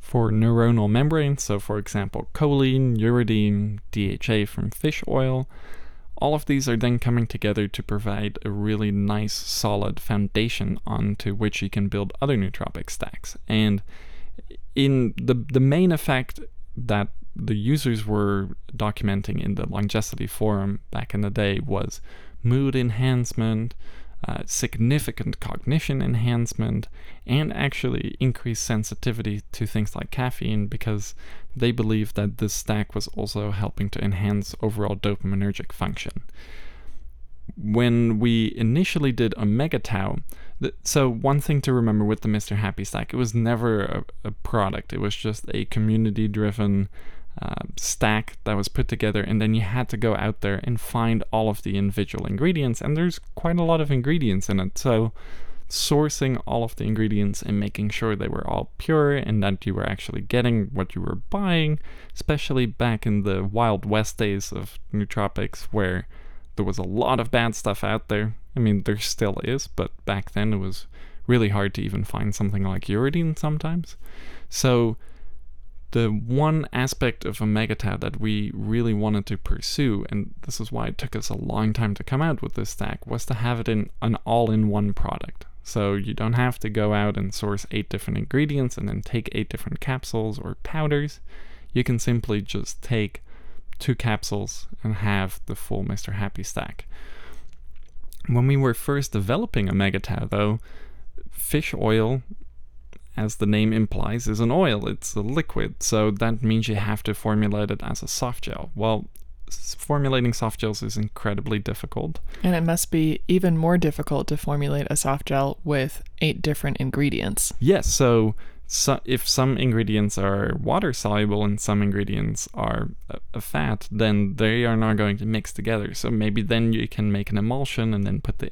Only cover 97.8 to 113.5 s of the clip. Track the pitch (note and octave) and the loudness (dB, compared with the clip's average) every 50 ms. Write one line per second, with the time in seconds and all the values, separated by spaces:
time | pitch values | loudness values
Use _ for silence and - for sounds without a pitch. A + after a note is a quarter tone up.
97.8 | - - - - - - - - - - A#2+ A#2+ B2+ C3+ C#3 C3+ C3+ B2+ A2+ - | -10 -10 -6 -6 -6 -4 -4 -4 0 2 2 4 4 4 4 4 4 2 2 0
98.8 | - - C#3+ C#3+ C#3 - - G#2 F#2+ G2+ B2+ F#3+ A#3+ - - A#2 G2 F#2 - G2 | -2 -2 0 0 -2 -2 -2 0 0 2 0 0 0 0 0 0 0 2 2 2
99.8 | G2 G2 G2 F#2+ - - F#2+ - G#2+ - G2+ G2+ G#2 G#2 A2 A2+ - - - - | 2 2 0 0 -2 -2 -4 -4 -2 -2 0 2 2 2 0 0 -4 -8 -12 -12
100.8 | - - - - - - - - - - - - - - - D3+ D3+ - - - | -12 -12 -12 -10 -10 -8 -6 -6 -6 -6 -6 -6 -4 -2 0 0 0 -2 -4 0
101.8 | G#2 A2 A2 A2 A2 A2+ C3 C3 - - - - - - - - - - - - | 2 2 4 4 4 2 0 -2 -4 -6 -10 -12 -12 -12 -12 -14 -16 -14 -16 -16
102.8 | - - - - - - - - G#2+ G#2+ - - G#2+ G2+ G#2+ G#2+ A2 A2 A2 A2+ | -16 -16 -16 -16 -14 -8 -4 -2 -2 -2 -2 0 2 4 4 4 4 4 4 4
103.8 | A2 G2+ - G#2 G#2+ G#2+ A2 A#2+ B2 A2+ G#2+ G#2 A#2 A2+ C3+ F3+ F#3+ C#3+ A2 G#2 | 2 2 2 2 2 2 0 -2 -2 0 2 2 2 4 4 4 4 4 4 2
104.8 | A2 G#2 G2+ - - - - A2 G2+ A2+ C#3 E3 D#3 - - G#2+ G#2 G#2 - - | 0 -2 -2 -4 -4 -4 -4 -2 -2 0 0 0 0 0 0 -2 -2 -2 -2 -4
105.8 | - - A2+ G#2+ G#2+ G#2+ G2+ F#2+ A#2 A#2 A#2 A2 A2+ A2 A2+ A2+ G#2+ A2+ G#2 G2 | -2 2 2 4 4 4 2 2 2 2 2 2 2 2 2 2 2 0 0 0
106.8 | G2+ G2+ G#2+ G#2 - G#2+ G2+ - - A2 G#2+ G#2+ G#2+ G2+ G#2 G#2 - - - - | 0 0 -2 -2 -2 -4 -4 -2 0 0 2 4 4 2 2 0 0 0 -2 -4
107.8 | - - - - - - - - C3+ B2 A#2 - - - - - D2 - - G2+ | -4 -4 -4 -4 -4 -6 -4 -4 -4 -4 -4 -4 -4 -6 -6 -8 -8 -6 -4 0
108.8 | A2 A2+ A2+ - - - - - - - - - - - - - - - - - | 0 2 0 0 -2 -6 -12 -14 -14 -14 -12 -10 -6 -4 -4 -4 -4 -4 -6 -6
109.8 | - - D3 C#3+ C#3 C3+ C3 B2+ A#2+ A#2+ A2 - A#2 A2 - - A#2 A2 G#2 - | -2 0 0 2 2 2 2 2 2 2 2 0 0 -2 -2 -2 -2 -2 -2 -2
110.8 | - G#2 - G#2 A2 G#2+ - - - G#2+ G2+ G2+ G#2 G#2 G#2+ G#2 G2+ - A2 - | -4 -4 -2 -2 -4 -4 -4 -4 -2 -2 -2 -2 -2 -2 -2 -2 -2 -2 -4 -4
111.8 | - - - - - D#3 D3+ - - - - - - F3+ F3+ E3 E3 E3 E3 - | -6 -6 -4 -4 -4 -4 -2 -4 -4 -4 -4 0 2 2 2 4 2 2 2 0
112.8 | - - - D#3+ D#3 D#3 D3+ - - - F3 F#3 F#3 F3 | 0 0 2 2 2 2 2 0 2 4 4 4 4 4